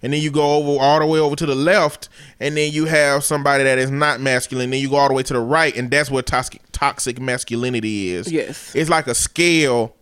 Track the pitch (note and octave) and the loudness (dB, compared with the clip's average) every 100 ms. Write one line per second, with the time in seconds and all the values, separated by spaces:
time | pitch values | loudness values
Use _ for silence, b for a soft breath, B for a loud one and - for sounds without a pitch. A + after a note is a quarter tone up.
0 | A#2+ D3 D3+ D3 D3 D3 D3 C#3+ C3+ D3+ | -2 -2 -2 0 2 2 2 2 4 4
1 | D#3 D#3 D3+ C#3+ D#3+ C3+ D3+ G3+ D#3 - | 4 2 2 0 -2 0 2 4 2 -2
2 | - B B B C#3 D3+ D3+ D3+ D#3 D#3+ | -18 B B B -4 -2 -2 0 0 4
3 | D3 C#3 C#3 D3+ C#3+ C#3 C3+ C3 C3 C#3 | 4 2 0 -2 2 2 2 2 0 0
4 | D3 C#3 C3+ B2+ - C3 B2 C3 C#3 C#3 | 0 0 0 -2 -2 -6 -4 -2 0 2
5 | C#3 C3+ C3 C3 A#2 D#3 D#3+ A#2 B2 C#3 | 2 2 -2 -2 0 2 2 0 -2 0
6 | C#3+ C3+ B2 B2+ B2+ - _ - C#3+ - | 0 -2 -2 -4 -4 -12 _ -2 -2 -2
7 | - B2 C3 B2 - A#2 A#2+ B2 A2 G#2+ | -6 -6 -4 -6 -4 -4 -2 -2 -4 -4
8 | F#2+ F2 A#2 D#3+ A#2 - - - D#3 E3 | -4 -4 -4 -4 -4 -10 -6 -2 2 2
9 | D3 A#2 - - F3 E3 D3 A#2+ A#2 _ | 0 -4 -4 0 2 4 2 0 -2 _